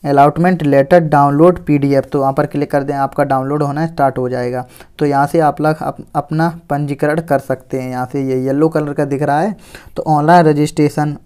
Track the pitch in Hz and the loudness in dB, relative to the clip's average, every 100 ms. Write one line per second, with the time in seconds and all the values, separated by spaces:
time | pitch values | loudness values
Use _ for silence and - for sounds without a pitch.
0 | 147 143 143 151 175 180 151 139 180 180 | 0 4 4 4 0 0 2 2 4 4
1 | 160 147 143 143 170 170 - 147 139 139 | 4 2 4 4 4 4 0 0 2 0
2 | 135 143 135 139 147 147 143 147 139 139 | 0 -2 0 0 -2 -2 -2 -2 -2 -4
3 | 135 - 139 135 131 147 147 143 160 165 | -4 -2 0 0 -2 -2 -2 -2 -6 0
4 | 139 131 127 123 123 123 127 - - - | -2 0 -4 -4 -4 -6 -10 -18 -20 -4
5 | 151 139 143 165 151 139 151 160 139 - | -2 0 0 2 0 0 -2 -2 -6 -10
6 | - - - 156 165 170 - 143 147 139 | -8 -8 -4 -2 -2 -4 -8 -6 -4 -2
7 | 147 151 160 139 - 131 - 135 127 127 | -2 -2 0 -2 -2 -8 -6 -8 -6 -8
8 | 123 139 135 131 131 139 156 156 151 143 | -6 -6 -4 -2 -2 0 0 0 -4 -4
9 | 143 139 147 143 190 202 - - - - | -4 -2 -2 0 -2 -6 -14 -20 -16 -10
10 | - 151 151 175 156 143 151 - 147 - | -2 0 4 6 6 2 0 0 0 0
11 | 151 143 | -6 -6